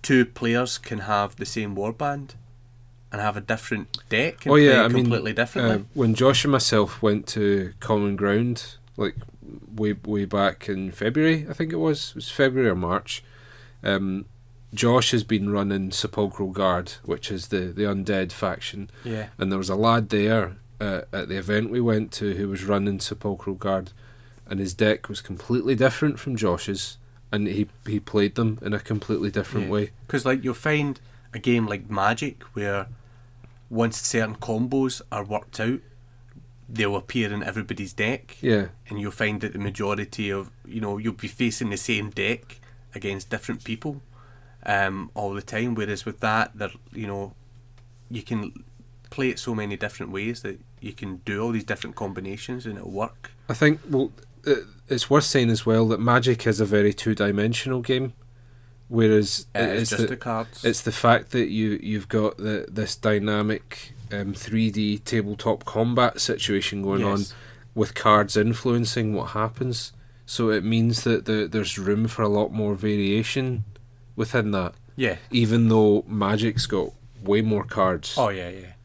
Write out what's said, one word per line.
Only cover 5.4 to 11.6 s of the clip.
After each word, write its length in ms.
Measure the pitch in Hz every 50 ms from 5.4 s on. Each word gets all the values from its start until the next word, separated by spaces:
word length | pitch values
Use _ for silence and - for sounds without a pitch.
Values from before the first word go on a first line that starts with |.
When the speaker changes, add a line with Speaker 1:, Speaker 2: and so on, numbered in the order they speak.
| 123 117 - 135 120 113 110
Speaker 2:
uh, 20 | 101 104 - -
when 200 | 147 123 113 110
Josh 300 | 113 127 135 135 131 -
and 80 | 147
myself 480 | 139 127 - - 117 107 104 101 - -
went 240 | 113 107 104 104 - -
to 440 | - 110 104 101 101 98 92 87 - -
Common 360 | - - 110 104 101 101 98
Ground, 600 | 95 101 98 101 110 120 123 120 - - - - - - - -
like, 200 | - 107 95 - - - - - - - - - - - - 110
way, 200 | 110 107 104 101 95 -
way 200 | 104 107 101 101
back 440 | 92 - 101 98 98 92 - - -
in 220 | 101 95 95 95
February, 560 | 92 - 101 113 127 151 156 160 160 156 151 160
I 40 |
think 200 | 156 -